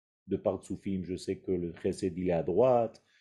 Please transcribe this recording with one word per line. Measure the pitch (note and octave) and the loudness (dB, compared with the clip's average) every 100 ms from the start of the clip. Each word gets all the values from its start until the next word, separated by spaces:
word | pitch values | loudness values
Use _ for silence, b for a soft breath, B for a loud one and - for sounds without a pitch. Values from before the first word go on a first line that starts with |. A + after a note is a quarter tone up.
| _ _ - | _ _ -4
de | F#2+ | -2
Partsoufim, | G2+ F#2+ - G2 G2+ F#2+ | 0 -2 -6 -8 -4 -4
je | F2+ F2+ | -4 -6
sais | - F#2+ | -6 -8
que | - | -2
le | F#2 F2 E2 | -2 -2 -4
chesed, | G2 F2 F#2+ E2+ | -4 -2 -4 -2
il | F2+ | 0
est | |
à | E2+ | 0
droite, | E2+ F2 B2+ A#2+ A2+ - b b | 2 4 6 4 2 -4 b b